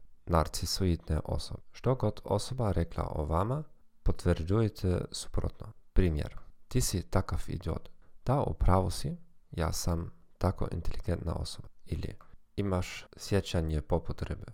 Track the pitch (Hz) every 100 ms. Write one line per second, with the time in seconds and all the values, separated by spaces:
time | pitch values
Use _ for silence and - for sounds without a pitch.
0 | - - - 82 76 - 85 - 92 82
1 | - 78 - 82 - - - - 120 135
2 | 107 - - 104 - 131 110 90 82 -
3 | 87 - 73 80 104 143 156 - - -
4 | - - 87 85 80 104 110 - 95 101
5 | - - - - - - - - - -
6 | 92 76 - - - - - 127 - 95
7 | - 117 - 82 - - - - - -
8 | - - - 135 - - - 92 92 -
9 | 143 170 - - - - 82 - - 82
10 | 87 - - - 92 - - 85 - -
11 | - 85 82 - - - - - - 80
12 | - - - - - - 101 92 87 -
13 | - - - 101 - 92 80 78 - 85
14 | - - - - -